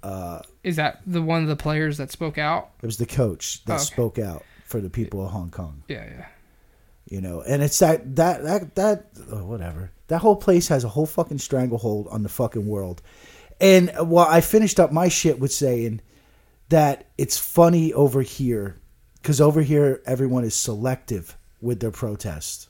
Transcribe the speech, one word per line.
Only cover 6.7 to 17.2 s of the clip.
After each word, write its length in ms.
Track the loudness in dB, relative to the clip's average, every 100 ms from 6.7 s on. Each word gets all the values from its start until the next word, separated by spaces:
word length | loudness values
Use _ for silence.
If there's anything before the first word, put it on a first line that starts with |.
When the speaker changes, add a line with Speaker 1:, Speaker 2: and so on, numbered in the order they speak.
| _ _ _ -14
Speaker 1:
You 120 | -10
know, 200 | -8 -10
and 200 | -4 0
it's 160 | 0 2
that, 360 | 2 2 -2 0
that, 280 | 2 2
that, 320 | -2 -4 -4 -2
that, 300 | 0 0 -6 -20 -12
oh, 140 | -10 -8
whatever. 460 | -8 -8 -10 -12 -16 -4
That 120 | 2
whole 160 | 4 4
place 320 | 4 4 4
has 140 | 0
a 60 | 0
whole 160 | -2 -2
fucking 320 | -2 -4 -6
stranglehold 680 | -4 -2 0 -2 -2 -4 -4
on 140 | -6
the 60 | -6
fucking 360 | -2 -4 -2 -4
world. 360 | -4 -6 -10 -16 -20 -20 -20 -20 2
And, 300 | 8 8 6 0
uh, 60 |
well, 240 | 2 6 8
I 120 | 6
finished 380 | 6 4 4 4
up 120 | 4
my 160 | 4 2
shit 320 | 2 0 0
with 140 | -2
saying 480 | 0 0 0 -2 -6 -10 _ _ _ _ _ _
that 360 | 4 4 0 -8
it's 200 | -6